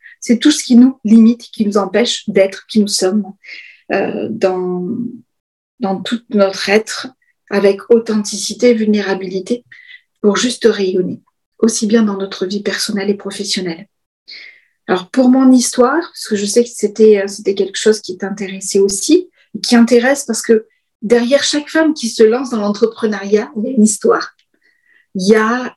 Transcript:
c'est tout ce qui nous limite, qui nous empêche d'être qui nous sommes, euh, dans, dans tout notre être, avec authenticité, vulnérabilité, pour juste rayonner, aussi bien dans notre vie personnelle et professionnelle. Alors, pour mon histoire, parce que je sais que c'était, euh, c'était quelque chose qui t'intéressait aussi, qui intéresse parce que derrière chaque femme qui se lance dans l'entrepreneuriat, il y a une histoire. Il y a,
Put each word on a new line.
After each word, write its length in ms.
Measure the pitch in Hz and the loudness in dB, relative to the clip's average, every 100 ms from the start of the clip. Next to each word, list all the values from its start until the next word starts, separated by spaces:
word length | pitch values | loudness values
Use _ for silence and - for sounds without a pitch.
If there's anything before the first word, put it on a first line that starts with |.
| - _ | -20 _
c'est 180 | - 233 | -2 2
tout 120 | 302 | 2
ce 140 | - | 0
qui 100 | - | 4
nous 240 | 240 262 262 | 6 6 4
limite, 460 | 208 226 220 240 - | 4 6 6 2 -6
qui 140 | - 208 | -6 -2
nous 100 | 202 | -2
empêche 520 | 190 208 240 - - | 0 0 -2 -4 -2
d'être 380 | 196 190 - - | 0 0 -2 -4
qui 140 | 220 | -2
nous 80 | 202 | 0
sommes, 460 | - 185 214 196 - - - - _ - | -2 -2 -2 -4 -12 -20 -20 -20 _ -6
euh, 360 | 196 - 214 214 | -4 -4 -6 -8
dans, 560 | - 190 185 180 180 180 - - - _ _ _ _ _ _ | -2 -2 -2 -4 -6 -6 -8 -8 -12 _ _ _ _ _ _
dans 200 | 202 185 | -4 -4
tout 200 | 185 226 - | -4 -8 -4
notre 380 | 214 196 190 - | 0 0 0 0
être, 380 | 214 220 - 131 - _ _ _ | 0 -2 -8 -12 -18 _ _ _
avec 400 | 202 202 196 - | 0 2 0 2
authenticité, 840 | 233 226 214 208 202 - 202 247 | 2 2 -4 -4 -8 -8 0 2
vulnérabilité, 920 | 220 214 208 190 185 190 185 180 240 - - - - _ _ | 2 2 0 -2 -4 -6 -8 -6 -6 -8 -20 -20 -20 _ _
pour 140 | 208 196 | 0 0
juste 280 | 247 - 226 | -2 0 0
rayonner, 520 | 202 190 190 156 120 _ _ _ _ | 0 -2 -2 -4 -8 _ _ _ _
aussi 260 | 226 - 214 | -2 0 0
bien 160 | 233 | 2
dans 140 | 208 196 | 0 -2
notre 280 | 196 - | -8 -8
vie 180 | 185 202 | -6 -6
personnelle 460 | 202 185 - 202 196 | -6 -6 -6 -4 -4
et 60 | |
professionnelle. 720 | 196 196 196 202 202 180 165 - _ _ _ _ - - _ _ _ - | -4 -8 -10 -8 -6 -6 -10 -14 _ _ _ _ -20 -20 _ _ _ -4
Alors, 220 | 180 175 | -4 -2
pour 180 | 262 247 | 2 4
mon 240 | 262 262 | 6 6
histoire, 480 | 254 - - 247 302 | 4 2 0 2 0
parce 260 | 339 - - | -4 -12 -6
que 80 | 202 | -4
je 80 | |
sais 200 | 208 240 | 0 0
que 60 | 233 | 0
c'était, 500 | - 208 208 220 202 | -2 -6 4 4 4
euh, 40 | 196 | 0
c'était 260 | 202 196 | -6 -4
quelque 240 | 202 190 - | -2 -4 -2
chose 220 | 220 220 | 0 0
qui 180 | - 180 | -4 -10
t'intéressait 640 | 196 202 190 190 - 202 | -10 -8 -10 -10 -4 0
aussi, 500 | 196 196 - 349 - _ _ 208 | 0 0 0 0 0 _ _ -10
qui 140 | - 240 | 0 4
intéresse 480 | 233 240 254 285 | 4 4 2 -2
parce 180 | - 220 | -4 -6
que 240 | - 220 - _ _ _ | 0 0 0 _ _ _
derrière 420 | 202 240 240 277 | 0 2 2 0
chaque 240 | - 294 294 | 0 -4 -2
femme 260 | 320 311 | 0 0
qui 140 | 311 226 | 0 -6
se 160 | - | 2
lance 260 | 214 247 262 | 2 2 -4
dans 100 | 226 | -4
l'entrepreneuriat, 920 | 202 208 226 - 220 202 202 208 262 214 | -4 0 -2 -2 -6 -4 0 -2 0 -6
il 80 | |
y 40 | 254 | -4
a 20 | |
une 140 | 240 | 2
histoire. 500 | 214 - - - - _ _ _ _ _ _ _ _ | 2 2 0 -2 -4 _ _ _ _ _ _ _ _
Il 140 | 190 185 | -4 2
y 80 | 220 | 2
a, 400 | 220 247 247 | 2 -4 -8